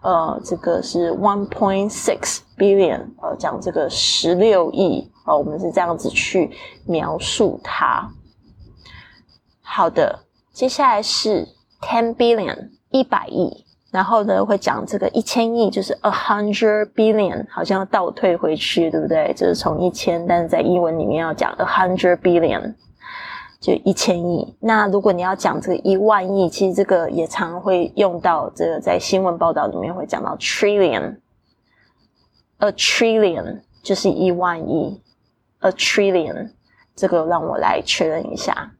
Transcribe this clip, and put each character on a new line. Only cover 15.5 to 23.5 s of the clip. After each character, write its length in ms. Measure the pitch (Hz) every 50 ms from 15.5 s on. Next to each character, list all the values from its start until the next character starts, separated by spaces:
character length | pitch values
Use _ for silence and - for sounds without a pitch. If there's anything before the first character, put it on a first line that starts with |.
| 233
亿， 160 | 233 226 196
就 100 | - 208
是 160 | 190 - - - -
a 80 | 208
hundred 800 | 196 - - - 214 208 208 208 208 - 233 214 214 214 214 214 _
billion， 540 | - 220 220 214 214 202 175 - 180 208 -
好 140 | - - 170
像 240 | - 202 190 190
倒 240 | 190 - 208 180 -
退 260 | - - - 190 170
回 200 | 170 - 160 156
去， 340 | 156 - - - - 165 160
对 100 | 156 160
不 60 | 156
对？ 260 | 143 165 160 151 - -
就 100 | - -
是 80 | 175 175
从 260 | - - 175 160 151
一 80 | 180 180
千， 380 | 175 - - - 170 170 170
但 160 | 175 175 170 170
是 60 | 165
在 120 | 175 165
英 220 | - - 180 180 175
文 160 | 165 160 165
里 80 | 156
面 160 | 101 123 156 165
要 100 | 160 156
讲 200 | - - - -
a 120 | - -
hundred 520 | - - - 185 180 185 185 - 180 180
billion， 580 | 175 - 185 175 170 165 147 113 87 - - 220 _ _ _ - _ - - - - - - - - - -